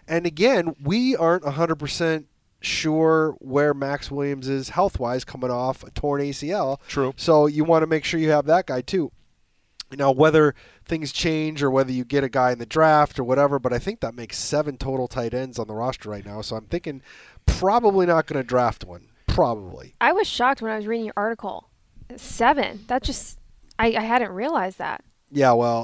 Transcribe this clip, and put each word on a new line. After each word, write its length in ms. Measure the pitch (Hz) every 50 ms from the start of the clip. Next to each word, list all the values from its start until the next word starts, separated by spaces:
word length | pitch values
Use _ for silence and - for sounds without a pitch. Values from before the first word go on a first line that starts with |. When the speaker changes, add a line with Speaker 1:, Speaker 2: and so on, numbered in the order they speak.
| _ -
Speaker 1:
And 180 | 160 170 175
again, 480 | 175 156 151 196 247 269 202 170 165 143 -
we 360 | 143 143 185 233 247 254 262 175
aren't 260 | 165 165 170 180 175
a 60 | 147
hundred 240 | 139 147 165 165 160
percent 520 | 147 147 143 - - 170 160 160 156 151 _ _ _ _ _ _ _
sure 760 | - - - - - 156 156 160 160 160 160 160 156 160 - -
where 340 | - 131 131 143 147 147 147
Max 360 | 139 139 139 143 143 - -
Williams 380 | 139 143 143 143 143 135 127 131
is 220 | 139 135 131 -
health-wise 560 | - 165 190 196 - - 131 117 123 127 -
coming 260 | - - 131 127 127
off 320 | 123 120 127 131 131 - -
a 80 | -
torn 300 | - - - 147 143 143
A 100 | 143 143
C 200 | 139 - 147 147
L. 280 | 185 208 165 135 139 - - -
Speaker 2:
True. 260 | - 143 135 127 135 -
Speaker 1:
So 280 | - 170 160 151 147
you 200 | 151 147 151 151
wanna 200 | 143 165 160 160
make 200 | 160 160 156 143
sure 140 | - - 165
you 120 | 160 156
have 140 | 151 147 139
that 200 | 143 160 180 - -
guy 120 | 135 127
too. 300 | 123 - - 190 151 - _ _ _ _ _ _ _ _ _ _ _ _ _ - - -
Now, 200 | - 139 139 139
whether 440 | 135 127 151 156 156 160 151 147 131 - - - _ _ _
things 260 | - 165 160 156 135
change 500 | - - - 170 160 156 156 156 156 147
or 80 | 143 135
whether 220 | 131 135 135 131
you 140 | 131 127 123
get 180 | 117 135 143 135
a 60 | 131
guy 220 | 113 135 127 127
in 80 | 123 120
the 60 | 117
draft 540 | 110 - 160 160 160 156 151 147 139 - -
or 40 | 127
whatever, 340 | 120 131 135 143 143 143 135
but 140 | 120 127 123
I 60 | 120
think 200 | - 185 220 -
that 160 | - 117 117
makes 220 | 120 117 107 - -
seven 400 | - - 147 147 156 147 135 123
total 300 | - 135 135 131 127 120
tight 240 | - 131 120 117 113
ends 260 | 127 131 131 120 120
on 80 | 110 107
the 80 | 107
roster 340 | 110 117 131 127 - - 107
right 160 | 107 101 95
now. 140 | 101 104 107
So 140 | 107 - 117
I'm 100 | 110 110
thinking 360 | - - 175 - 165 143 131 - - - - - - - - -
probably 600 | - - - 185 190 208 240 240 214 196 190 180
not 220 | 175 170 160 156 -
gonna 160 | 147 143 131
draft 420 | 117 123 127 123 117 107 - -
one. 240 | 92 87 87 - _ _ _ _ -
Probably. 680 | - - 165 127 117 107 98 90 - - - - _ -
Speaker 3:
I 140 | - 254 330
was 140 | 392 415 -
shocked 340 | - - 240 254 277 -
when 100 | 226 220
I 60 | 220 214
was 100 | 208 214
reading 180 | 233 233 226
your 80 | 208 - -
article. 520 | 202 220 233 220 - 196 - - - _ _ _ _ _ _ - - - 240
Seven. 720 | - - - - - 233 240 - 277 220 - - 202 - -
That 140 | 247 269 -
just, 360 | - 262 - - - - - - - - - _ - _ -
I, 80 | 220 233 226
I 60 | 226
hadn't 280 | 214 220 233 254 240 196
realized 460 | 185 185 226 294 330 269 185 190 190 -
that. 260 | - 147 - - - _ _ _ _ _
Speaker 1:
Yeah, 220 | 139 143 135 127 120
well, 300 | 117 120 120 120 117